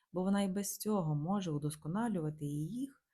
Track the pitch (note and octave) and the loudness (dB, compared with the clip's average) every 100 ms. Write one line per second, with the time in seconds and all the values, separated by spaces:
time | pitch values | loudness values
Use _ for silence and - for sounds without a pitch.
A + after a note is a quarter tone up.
0 | _ F3 F#3 G3+ G3+ F#3+ G3 - G#3 G#3 | _ -2 2 4 4 0 -2 -4 0 2
1 | D#3 D3 D#3 G3+ F3+ D3 D3 D3 D#3 F#3+ | 2 2 2 0 0 0 -2 -4 -4 -2
2 | A#3+ F#3 D#3 D3+ D3 D3 D#3 A#3+ C#4 - | 0 0 -2 -2 -4 -2 -2 -4 -6 -10
3 | _ | _